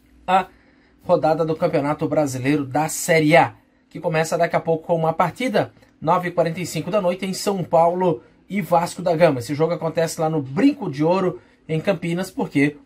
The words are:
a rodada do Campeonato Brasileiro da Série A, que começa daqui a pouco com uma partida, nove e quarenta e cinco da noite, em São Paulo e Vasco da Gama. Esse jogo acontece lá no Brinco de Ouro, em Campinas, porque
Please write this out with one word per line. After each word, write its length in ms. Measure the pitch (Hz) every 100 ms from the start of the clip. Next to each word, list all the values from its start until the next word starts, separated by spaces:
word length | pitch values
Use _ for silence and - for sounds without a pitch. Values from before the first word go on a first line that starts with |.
| _ _ -
a 220 | 185 180 _ _ _ _ _
rodada 400 | - 170 156 160
do 100 | 160
Campeonato 540 | 160 170 160 139 151 156
Brasileiro 560 | 156 147 127 131 151
da 240 | 131 143 156
Série 480 | - - 165 151 165
A, 200 | 120 - _ _ _
que 100 | 165
começa 380 | 175 160 160 165
daqui 180 | 170 165
a 40 |
pouco 260 | 170 160 -
com 80 | 165
uma 160 | 160
partida, 640 | 160 175 - 247 202 123 - _ _
nove 300 | 143 175 175
e 20 |
quarenta 300 | 170 165 170
e 40 | 170
cinco 240 | 160 160
da 120 | 208
noite, 240 | 180 190 190
em 80 |
São 280 | 185 214 196
Paulo 640 | 156 165 170 180 185 - - _ -
e 120 | 196
Vasco 400 | 160 170 170 -
da 120 | 175
Gama. 260 | 160 170 131
Esse 140 | 113
jogo 200 | 143 160
acontece 480 | 165 165 160 165 -
lá 80 | 160
no 120 | 160
Brinco 480 | 127 143 277 - 185
de 140 | 139
Ouro, 380 | 160 185 185 - - _ -
em 140 | 160
Campinas, 500 | 180 196 170 170 185
porque 460 | - 185 143 143 143